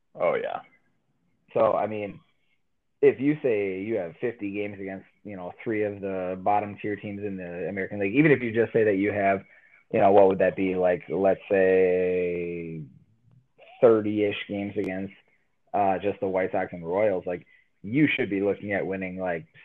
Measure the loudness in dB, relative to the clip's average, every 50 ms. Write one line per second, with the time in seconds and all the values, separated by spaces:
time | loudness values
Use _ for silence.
0 | _ _ -8 -4 -2 -2 0 -2 -4 -6 -8 -8 -12 -14 _ _ _ _ _ _
1 | _ _ _ _ _ _ _ _ _ _ 0 2 2 2 2 0 -2 -4 -6 -6
2 | -8 -10 -12 -14 _ _ _ _ _ _ _ _ _ _ _ _ _ _ _ 4
3 | 4 4 4 4 0 0 0 0 0 0 0 0 0 -2 -4 -6 -6 -4 -4 -4
4 | -4 -6 -8 -6 -6 -6 -6 -6 -8 -8 -6 -6 -8 -8 -8 -10 -10 -10 -12 -12
5 | -14 _ _ _ -16 -14 -12 -12 -12 -12 -14 -10 -6 -4 -2 -2 -2 -4 -4 -6
6 | -8 -6 -6 -6 -6 -6 -6 -4 -2 0 0 0 -2 -4 -8 -8 -8 -6 -6 -6
7 | -8 -10 -10 -8 -8 -8 -8 -8 -10 -10 -8 -6 -6 -6 -6 -6 -6 -6 -4 -4
8 | -2 0 2 4 6 6 6 4 2 -2 0 0 0 2 2 2 4 4 2 2
9 | 0 0 0 0 2 2 0 0 -4 _ -20 -20 _ _ _ _ _ -4 0 4
10 | 6 8 8 8 8 8 6 4 2 2 2 0 -2 -2 0 2 2 2 2 0
11 | -4 -4 -2 2 2 2 2 0 0 0 2 4 4 6 6 6 4 4 4 2
12 | 2 0 0 0 -2 -2 -4 -4 -6 -6 -8 -8 -8 -10 -10 -12 -14 -16 -18 -20
13 | _ _ _ _ _ _ _ _ _ _ _ _ -20 -16 -2 4 6 6 6 6
14 | 2 0 0 0 0 0 -2 -4 -8 -8 -6 -6 -6 -6 -4 -4 -4 -4 -4 -6
15 | -8 -10 -12 _ _ _ _ _ _ _ _ _ _ _ -2 0 0 2 0 0
16 | -2 -4 -4 -2 -4 -2 0 0 -2 0 -2 -4 -4 -4 -8 -10 -6 -4 0 2
17 | 2 2 0 -2 -4 -6 -8 -8 -10 _ _ _ _ _ _ _ -8 -2 0 2
18 | 2 2 2 0 -2 -2 -2 -2 0 0 -2 -2 -4 -6 -4 -4 -4 -4 -6 -6
19 | -6 -8 -8 -6 -6 -4 -6 -6 -8 _ _ -6